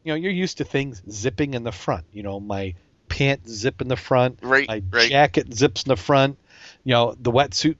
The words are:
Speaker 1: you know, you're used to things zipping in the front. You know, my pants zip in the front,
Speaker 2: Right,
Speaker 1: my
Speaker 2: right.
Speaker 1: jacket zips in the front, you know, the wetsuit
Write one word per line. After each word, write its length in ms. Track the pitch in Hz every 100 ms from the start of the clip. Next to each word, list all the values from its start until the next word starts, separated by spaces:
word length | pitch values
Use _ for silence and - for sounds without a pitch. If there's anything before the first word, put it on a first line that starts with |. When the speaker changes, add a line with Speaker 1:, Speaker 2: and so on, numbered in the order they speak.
Speaker 1:
you 80 | 160
know, 40 | 156
you're 160 | 185
used 260 | 180 185 -
to 40 |
things 380 | 143 135 139 107 -
zipping 440 | 104 123 - 143 127
in 80 |
the 80 | 117
front. 340 | 107 - 104 -
You 100 | 101
know, 160 | 101 98
my 360 | 104 98 95 90 _ _ -
pants 400 | - 139 139 117
zip 300 | 110 123 -
in 60 | 127
the 80 | 123
front, 420 | - 131 127 123
Speaker 2:
Right, 260 | 120 135 135
Speaker 1:
my 160 | 110 95
Speaker 2:
right. 180 | 117 117
Speaker 1:
jacket 440 | 139 147 156 123
zips 300 | 110 127 95
in 60 | 139
the 60 | 120
front, 420 | - 139 139 139 _ - - -
you 80 | 127
know, 220 | 120 117 -
the 120 | 123
wetsuit 460 | 120 139 - 156 160